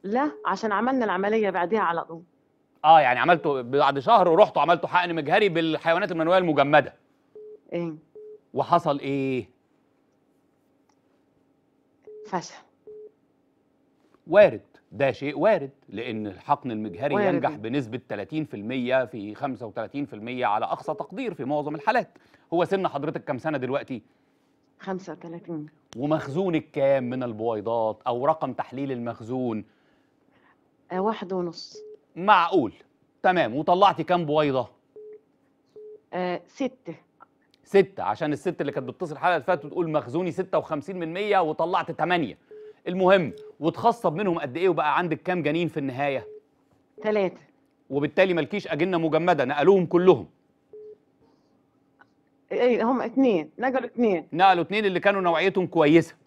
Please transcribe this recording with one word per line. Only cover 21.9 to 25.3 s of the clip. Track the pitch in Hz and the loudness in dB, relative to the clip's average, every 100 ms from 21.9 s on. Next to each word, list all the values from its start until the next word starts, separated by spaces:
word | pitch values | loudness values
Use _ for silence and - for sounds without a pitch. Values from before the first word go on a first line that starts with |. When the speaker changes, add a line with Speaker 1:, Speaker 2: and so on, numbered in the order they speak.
| 240 175 _ _ _ _ | 0 -2 _ _ _ _
Speaker 2:
هو | 170 | -2
سن | 165 196 180 | 0 0 -2
حضرتك | 143 151 147 | -4 -6 -8
كام | 110 131 | -8 -6
سنة | 156 147 | -4 -4
دلوقتي؟ | 127 135 - 123 _ _ _ _ _ _ _ _ | -4 -6 -6 -12 _ _ _ _ _ _ _ _
Speaker 1:
خمسة | - 185 185 | -10 -10 -10
وتلاتين. | 165 175 | -16 -14